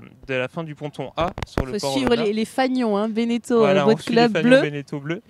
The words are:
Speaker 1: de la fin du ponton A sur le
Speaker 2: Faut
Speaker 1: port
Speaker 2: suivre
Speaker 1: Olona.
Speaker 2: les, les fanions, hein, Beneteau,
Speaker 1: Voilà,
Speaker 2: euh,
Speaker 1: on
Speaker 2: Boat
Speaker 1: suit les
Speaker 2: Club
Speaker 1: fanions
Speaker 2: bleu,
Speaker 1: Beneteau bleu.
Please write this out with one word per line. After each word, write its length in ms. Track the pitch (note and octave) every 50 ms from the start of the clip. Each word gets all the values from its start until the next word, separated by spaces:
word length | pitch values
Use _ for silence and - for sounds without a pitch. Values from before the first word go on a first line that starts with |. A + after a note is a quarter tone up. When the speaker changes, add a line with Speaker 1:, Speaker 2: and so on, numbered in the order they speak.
| A#2 - - - - -
Speaker 1:
de 60 | C3+
la 140 | B2+ B2 C3
fin 160 | - E3+ E3
du 100 | D#3+ D3
ponton 380 | - D3 D3 - - C#3 A#2+ - -
A 160 | D#3+ F3 - - -
sur 200 | - - - -
le 80 | - -
Speaker 2:
Faut 60 | G#3
Speaker 1:
port 120 | G3+ C#4
Speaker 2:
suivre 220 | C4+ C#4 C4 B3 A#3+
Speaker 1:
Olona. 100 | A#3 A#3
Speaker 2:
les, 100 | G#3 G#3+
les 120 | A3 A3
fanions, 500 | - - - C4 B3+ B3+ B3+ B3 A3+ G#3
hein, 140 | G3 G#3 A3+
Beneteau, 500 | G#3+ A3 A#3 A#3 A#3 A#3+ - - B3 A#3
Speaker 1:
Voilà, 220 | A3 C#3+ C#3+ D3
Speaker 2:
euh, 20 | C#3+
Speaker 1:
on 40 | C#3+
Speaker 2:
Boat 100 | D3 D#3
Speaker 1:
suit 140 | - - A#3+
les 60 | A3+
Speaker 2:
Club 100 | A#3+ A#3+
Speaker 1:
fanions 160 | G#3 F3 D#3+ A#3+
Speaker 2:
bleu, 140 | B3+ C4+
Speaker 1:
Beneteau 380 | D4+ D3+ D3 C#3+ C#3 - - D3
bleu. 200 | C#3 D3 E3 G#3 - _